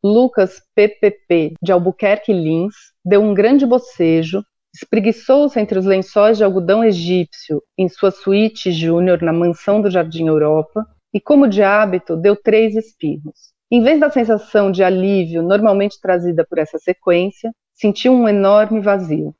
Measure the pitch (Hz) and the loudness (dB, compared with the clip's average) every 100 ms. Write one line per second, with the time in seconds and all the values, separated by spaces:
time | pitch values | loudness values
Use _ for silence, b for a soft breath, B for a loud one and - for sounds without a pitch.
0 | 196 220 254 240 190 - _ - 208 - | 2 2 2 0 -4 -6 _ 0 0 0
1 | 208 202 _ 175 151 160 175 180 175 185 | -2 -2 _ -2 -2 -6 -2 0 0 -2
2 | 202 208 - 185 156 165 196 - _ _ | -2 -2 -2 -2 -2 -2 -4 -10 _ _
3 | 175 202 214 196 214 277 262 247 - - | 0 2 2 0 2 2 2 -2 -4 -4
4 | 170 160 165 190 208 _ _ - - 220 | 0 0 -2 -8 -10 _ _ -20 -4 -2
5 | 208 220 - 277 294 233 208 190 190 190 | -2 -4 0 2 2 -2 -4 -2 0 -2
6 | 185 214 214 214 202 190 175 208 226 180 | 0 0 2 2 0 0 0 2 2 0
7 | 170 185 165 - - 151 _ - 185 - | -2 -2 -4 -10 -8 -8 _ -6 -6 0
8 | 196 190 - 196 220 220 185 165 165 165 | -2 -2 -2 0 0 -2 -6 -4 -2 0
9 | 185 175 165 165 175 165 - 214 202 180 | 0 0 0 0 -2 -2 -2 0 0 -2
10 | 160 165 160 156 151 156 156 214 220 _ | -4 -4 -2 0 2 0 -2 -8 -10 _
11 | _ 202 - 285 269 196 196 208 208 185 | _ -10 2 4 4 2 2 2 0 -2
12 | - 165 190 202 - 214 226 214 220 _ | -6 -2 0 0 0 2 2 -2 -8 _
13 | 151 147 151 _ _ _ _ 240 226 311 | -8 -8 -14 _ _ _ _ 2 2 2
14 | 294 269 226 214 - 214 196 180 185 185 | 0 0 -2 -2 0 0 0 0 0 0
15 | 190 196 165 165 170 208 214 202 202 - | 0 0 -2 -4 0 0 2 0 -2 -4
16 | 190 180 175 165 165 165 151 160 - 180 | -4 -2 -2 -4 -4 -4 -6 -6 -6 -4
17 | - 175 190 - 226 - _ _ 208 202 | 0 0 -2 -8 -14 -14 _ _ -4 -2
18 | 254 254 226 202 196 208 214 220 202 202 | 0 2 2 0 2 2 2 -2 -2 -2
19 | 175 156 151 | -4 -6 -6